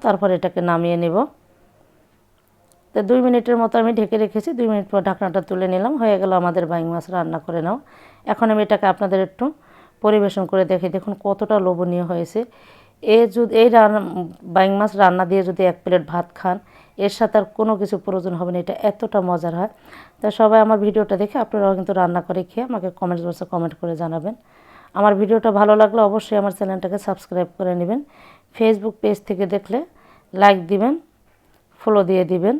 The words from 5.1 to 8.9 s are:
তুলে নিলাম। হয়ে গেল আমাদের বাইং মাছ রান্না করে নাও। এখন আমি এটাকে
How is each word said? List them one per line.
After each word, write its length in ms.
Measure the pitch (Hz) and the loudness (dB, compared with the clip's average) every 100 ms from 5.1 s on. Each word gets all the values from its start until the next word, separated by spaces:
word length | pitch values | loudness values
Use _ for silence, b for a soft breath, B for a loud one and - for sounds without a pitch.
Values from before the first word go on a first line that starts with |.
| 185 190 190 180 | -2 -4 -4 -4
তুলে 180 | 185 185 | -4 -2
নিলাম। 200 | 185 220 294 | -2 -2 0
হয়ে 160 | 226 196 | 0 0
গেল 80 | 190 185 | 2 0
আমাদের 240 | 175 170 165 | 0 -2 -2
বাইং 160 | 170 165 | -2 -4
মাছ 120 | 170 170 | -6 -6
রান্না 240 | 180 160 160 160 | -6 -4 -6 -6
করে 140 | 170 160 | -6 -4
নাও। 100 | 247 - b b b - | -6 -10 b b b -6
এখন 140 | 208 226 | -2 0
আমি 80 | 214 208 | 0 0
এটাকে 200 | 208 196 | 0 0